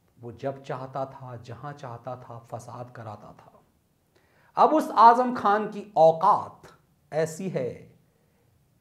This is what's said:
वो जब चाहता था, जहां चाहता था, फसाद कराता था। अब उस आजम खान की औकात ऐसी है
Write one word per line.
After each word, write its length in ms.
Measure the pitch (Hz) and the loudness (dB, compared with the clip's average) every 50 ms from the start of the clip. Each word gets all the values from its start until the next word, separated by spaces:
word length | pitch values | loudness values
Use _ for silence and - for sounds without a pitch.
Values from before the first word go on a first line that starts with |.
| _ _ _ _ | _ _ _ _
वो 120 | 117 120 | -18 -18
जब 300 | 113 - - 139 135 135 | -14 -8 -8 -8 -8 -8
चाहता 420 | 135 - 143 127 131 135 131 139 135 | -10 -12 -10 -10 -10 -10 -6 -6 -6
था, 320 | 135 135 - 135 127 123 | -6 -8 -16 -16 -16 -16
जहां 360 | 117 - - 113 - - 147 | -16 -16 -16 -16 -14 -14 -14
चाहता 440 | 139 - - 123 117 117 - 131 127 | -14 -14 -14 -14 -14 -12 -12 -12 -14
था, 320 | 123 123 - 120 113 - - | -12 -14 -16 -18 -18 -14 -14
फसाद 380 | 123 113 - - 131 127 123 123 | -14 -14 -14 -14 -14 -14 -16 -16
कराता 420 | - 123 117 110 104 - - - | -16 -16 -16 -14 -16 -16 -18 -20
था। 200 | - - - - _ - _ _ _ _ _ _ _ _ _ _ _ _ _ _ _ _ _ _ _ | -20 -20 -20 -20 _ -20 _ _ _ _ _ _ _ _ _ _ _ _ _ _ _ _ _ _ _
अब 140 | - 202 285 | 4 4 6
उस 200 | 302 311 277 240 | 6 2 0 0
आजम 440 | - 202 220 233 240 233 254 247 247 | 4 8 8 8 8 8 2 -2 -2
खान 320 | - - 208 202 214 214 | -2 0 2 2 2 0
की 260 | 208 214 208 190 - - | -4 -8 -12 -14 -4 2
औकात 680 | 151 160 165 160 160 - 202 190 - - - - - - - - _ _ _ _ _ _ _ | 6 6 6 6 4 4 2 2 2 0 -8 -16 -20 -20 -20 -20 _ _ _ _ _ _ _
ऐसी 360 | 139 151 160 160 160 - 190 185 | -2 -2 -2 -2 -4 -8 -8 -6
है 220 | 139 143 127 117 98 - - - - _ _ _ _ _ _ _ _ _ _ _ _ _ _ _ _ _ | -4 -4 -6 -6 -8 -10 -18 -20 -20 _ _ _ _ _ _ _ _ _ _ _ _ _ _ _ _ _